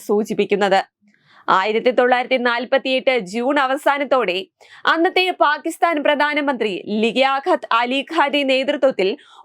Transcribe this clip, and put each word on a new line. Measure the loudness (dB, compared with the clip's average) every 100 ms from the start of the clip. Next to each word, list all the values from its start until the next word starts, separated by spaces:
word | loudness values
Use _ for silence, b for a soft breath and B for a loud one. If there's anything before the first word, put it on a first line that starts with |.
| -2
സൂചിപ്പിക്കുന്നത്. | -2 0 -2 0 0 2 2 0 _ b b b b 0 0
ആയിരത്തി | 2 0 0 2
തൊള്ളായിരത്തി | 2 2 0 0 0
നാൽപത്തിയെട്ട് | -2 -2 -2 0 0 0 -2 -2
ജൂൺ | -4 0 0
അവസാനത്തോടെ | 0 0 0 -2 0 0 0 -4 -8 _ B B -2
അന്നത്തെ | 0 0 2 -2 0
പാകിസ്ഥാൻ | 0 0 -6 -2 0 0 0
പ്രധാനമന്ത്രി | 0 0 0 -2 -2 -4 -6 -4 -2
ലിയാഖത്ത് | 0 2 0 0 -2 -2 0 -2
അലി | 0 -4 -2
ഖാന്റെ | 0 0 0 0
നേതൃത്വത്തിൽ | 0 0 0 0 2 -2 -4 B B